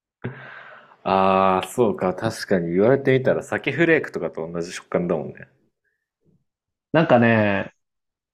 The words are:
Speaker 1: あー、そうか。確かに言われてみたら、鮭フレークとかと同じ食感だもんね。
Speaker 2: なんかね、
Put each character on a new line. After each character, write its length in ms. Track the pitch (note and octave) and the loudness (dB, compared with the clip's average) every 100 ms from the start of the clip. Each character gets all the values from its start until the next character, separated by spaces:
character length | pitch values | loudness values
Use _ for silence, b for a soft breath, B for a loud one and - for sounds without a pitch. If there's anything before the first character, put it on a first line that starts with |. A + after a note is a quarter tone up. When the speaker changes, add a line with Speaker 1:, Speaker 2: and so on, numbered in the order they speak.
| _ _ B2 B B B B B B _ - | _ _ -14 B B B B B B _ -2
Speaker 1:
あ 540 | F#2+ F#2+ F#2+ F#2+ F#2 | 0 2 2 2 0
ー、 40 | - | -2
そ 220 | - A2+ | 0 0
う 60 | F#2 | 0
か。 180 | F#2 | -4
確 340 | F2+ A2 - - | -4 -6 -6 -2
か 120 | F#2+ | -2
に 140 | E2+ | 0
言 80 | F2+ | 2
わ 80 | G#2+ | 4
れ 80 | C3+ | 2
て 200 | C#3 C3 | 2 2
み 60 | |
た 100 | B2 | 2
ら、 100 | D#2+ | -2
鮭 280 | - G#2+ - | -2 -6 -4
フ 140 | C3+ E3 | -2 2
レ 120 | D#3 | 0
ー 40 | |
ク 100 | - | -2
と 80 | - | -6
か 120 | D#2+ | -8
と 200 | - E2 | -8 -10
同 100 | E2+ | -8
じ 100 | F2 | -8
食 180 | F2+ - | -12 -6
感 180 | F#2 F2 | -4 -2
だ 80 | E2 | -4
も 100 | C2+ | -6
ん 20 | |
ね。 180 | - - _ _ _ _ _ _ _ _ _ _ _ _ _ _ | -14 -20 _ _ _ _ _ _ _ _ _ _ _ _ _ _
Speaker 2:
な 120 | - | 0
ん 40 | - | 4
か 120 | A#2+ | 6
ね、 540 | A#2 A2+ G#2 G2 G2 - _ _ _ _ _ | 6 4 2 0 -6 -14 _ _ _ _ _